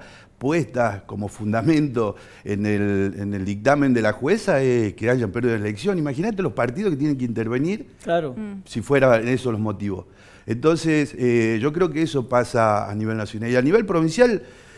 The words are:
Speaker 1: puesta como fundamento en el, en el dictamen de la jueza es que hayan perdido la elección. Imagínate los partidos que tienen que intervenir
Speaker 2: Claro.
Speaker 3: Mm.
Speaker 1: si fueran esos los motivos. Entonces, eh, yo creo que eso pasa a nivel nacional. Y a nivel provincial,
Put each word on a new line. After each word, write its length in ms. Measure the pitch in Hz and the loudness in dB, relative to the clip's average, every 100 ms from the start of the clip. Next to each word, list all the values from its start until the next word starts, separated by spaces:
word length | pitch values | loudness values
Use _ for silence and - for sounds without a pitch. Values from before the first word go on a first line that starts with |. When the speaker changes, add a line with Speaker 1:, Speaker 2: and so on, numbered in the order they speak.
| - - - - | -6 -20 -20 -6
Speaker 1:
puesta 640 | 131 170 131 123 117 101 - | -2 0 0 0 0 -2 -10
como 240 | 101 104 | -8 -8
fundamento 880 | - 107 113 110 151 147 120 107 - - - | -6 -2 0 2 2 2 0 -2 -4 -14 -14
en 220 | - 101 107 | -6 -2 0
el, 500 | 101 101 98 98 87 | 2 2 2 0 -2
en 160 | 101 | -6
el 120 | 101 95 | -4 -4
dictamen 480 | 101 123 143 139 | -2 2 4 4
de 80 | 120 | 4
la 100 | 107 | 2
jueza 500 | 107 131 220 202 143 | 0 0 0 2 2
es 320 | 131 120 107 | 2 2 0
que 160 | - 110 | -2 0
hayan 220 | 127 107 | 0 0
perdido 240 | 113 123 110 | 0 0 0
la 60 | |
elección. 360 | 104 104 185 185 | -2 -4 -2 -2
Imagínate 460 | 147 135 220 196 | -2 -2 -4 -2
los 80 | 165 | -4
partidos 400 | - 123 131 208 | -2 -2 -2 -2
que 60 | 139 | 0
tienen 200 | 151 135 | -2 -2
que 60 | 123 | -2
intervenir 640 | 113 110 127 160 214 - - | -2 -2 0 -2 -4 -8 -12
Speaker 2:
Claro. 320 | 160 170 151 127 | -2 -2 -2 -8
Speaker 3:
Mm. 240 | 214 196 - | -12 -12 -10
Speaker 1:
si 160 | 120 | -8
fueran 440 | - 139 131 113 120 | 0 4 6 4 2
esos 260 | 127 127 | 0 0
los 80 | 107 | -2
motivos. 440 | 110 95 101 95 - - - - - | -2 -4 -4 -6 -10 -20 -20 -14 -6
Entonces, 720 | 120 151 165 160 151 143 - | 0 2 2 2 0 0 0
eh, 400 | 123 120 113 113 | 2 4 2 2
yo 100 | 127 | 0
creo 180 | 160 180 | 0 -2
que 120 | 147 | 0
eso 260 | 165 143 113 | -2 -2 0
pasa 600 | 123 113 120 110 104 101 | 0 2 2 2 2 -2
a 20 | |
nivel 220 | 104 110 110 | -4 -4 -4
nacional. 360 | 104 107 117 | -6 -6 0
Y 40 | 123 | 2
a 60 | |
nivel 240 | 135 214 202 | 4 2 2
provincial, 580 | 170 160 160 247 131 - - - | 0 0 4 2 2 -6 -20 -20